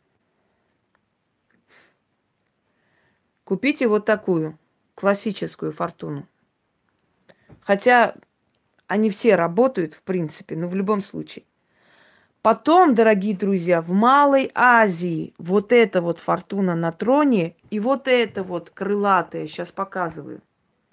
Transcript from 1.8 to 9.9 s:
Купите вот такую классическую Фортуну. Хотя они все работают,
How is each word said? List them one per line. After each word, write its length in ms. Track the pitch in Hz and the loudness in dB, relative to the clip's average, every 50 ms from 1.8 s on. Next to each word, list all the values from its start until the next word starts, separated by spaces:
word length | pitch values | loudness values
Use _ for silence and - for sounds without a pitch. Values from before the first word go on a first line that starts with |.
| _ _ _ _ _ _ _ _ _ _ _ _ _ _ _ _ _ _ _ _ _ _ _ _ _ _ _ _ _ _ _ _ _ | _ _ _ _ _ _ _ _ _ _ _ _ _ _ _ _ _ _ _ _ _ _ _ _ _ _ _ _ _ _ _ _ _
Купите 440 | - 196 185 - 277 294 - 262 226 | -8 -6 -4 -2 -4 -2 0 0 0
вот 180 | 208 208 202 | 0 0 0
такую 520 | - 214 202 - - 185 165 156 156 156 _ _ _ _ _ _ _ _ | -2 -2 -2 -2 -4 -2 -2 -4 -6 -10 _ _ _ _ _ _ _ _
классическую 760 | - - 196 202 202 - 220 196 - - 165 - - - 156 | -4 -2 -2 -2 -2 -4 -8 -8 -8 -10 -12 -10 -10 -10 -10
Фортуну. 560 | 151 - 170 170 - - - 160 151 143 - _ _ _ _ _ _ _ _ _ _ _ _ _ _ _ _ _ _ _ _ _ _ _ _ _ - _ | -8 -6 -8 -8 -8 -12 -12 -12 -10 -12 -12 _ _ _ _ _ _ _ _ _ _ _ _ _ _ _ _ _ _ _ _ _ _ _ _ _ -20 _
Хотя 540 | _ - 202 196 - 247 247 240 226 - - - _ _ _ _ _ _ _ _ _ _ _ _ _ - | _ -2 0 2 4 4 4 6 4 2 -2 -8 _ _ _ _ _ _ _ _ _ _ _ _ _ -6
они 220 | 185 208 220 220 | -2 0 0 0
все 260 | 196 - - 233 196 | -2 0 2 2 4
работают, 580 | 175 170 165 170 190 254 269 262 196 170 156 | 4 2 0 0 2 0 0 0 -2 -6 -6